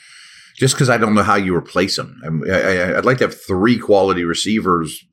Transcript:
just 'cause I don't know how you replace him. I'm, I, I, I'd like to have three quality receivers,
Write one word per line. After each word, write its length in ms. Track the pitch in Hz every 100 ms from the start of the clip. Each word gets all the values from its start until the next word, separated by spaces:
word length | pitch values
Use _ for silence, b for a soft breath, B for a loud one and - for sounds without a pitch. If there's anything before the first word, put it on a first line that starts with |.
| B B B B B B
just 200 | 131 -
'cause 140 | 131
I 80 | 120
don't 160 | 110
know 80 | 104
how 140 | 98 104
you 200 | 95 85
replace 400 | - 92 95 -
him. 240 | - -
I'm, 220 | - 80
I, 160 | - 92
I, 380 | 87 92 90 -
I'd 80 | 107
like 100 | 131
to 60 |
have 160 | 104 -
three 380 | - 92 113 113
quality 460 | - 101 95 90
receivers, 800 | 85 82 98 110 92 87 80 - _